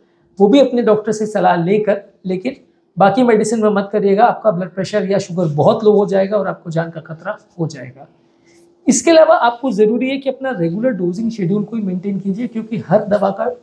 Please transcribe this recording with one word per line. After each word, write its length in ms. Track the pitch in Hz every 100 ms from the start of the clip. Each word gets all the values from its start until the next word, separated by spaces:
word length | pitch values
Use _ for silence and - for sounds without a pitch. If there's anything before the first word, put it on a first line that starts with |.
| _ _ _ -
वो 80 | 196
भी 120 | 277
अपने 220 | 247 240
doctor 280 | 220 214 226
से 140 | 214 214
सलाह 280 | 202 180 175
लेकर, 440 | 170 208 196 202 - _ 185
लेकिन 300 | 185 254 - _ _ _ -
बाकी 260 | 196 196
medicine 380 | 240 220 220 226
में 80 | 214
मत 180 | 202 196
करिएगा, 340 | 185 196 196 233
आपका 260 | - -
blood 180 | 175 180
pressure 360 | 196 185 208 185
या 120 | 196
sugar 340 | 196 170 165 147
बहुत 280 | 151 226
लो 80 | 208
हो 140 | 196 196
जाएगा 300 | 190 196 208
और 100 | 185
आपको 240 | 165 170
जान 180 | 165 165
का 120 | 165
खतरा 340 | - 156 190 214 _ -
हो 80 | 160
जाएगा। 400 | 135 127 127 143 _ _ _ _ _ _ _ -
इसके 240 | 208 339
अलावा 240 | 320 311 311
आपको 340 | 240 240 269
ज़रूरी 380 | 196 214 247 262
है 80 | 269
कि 120 | 269
अपना 220 | 254 262
regular 400 | 202 165 190 254
dosing 360 | 185 175 180 226
schedule 320 | 214 175 208
को 120 | - 226
ही 60 |
maintain 360 | 190 180 196 196
कीजिए, 280 | 196 190 247
क्योंकि 300 | 220 214 214
हर 260 | - 208 208
दवा 220 | 202 196
का 200 | 196 220 -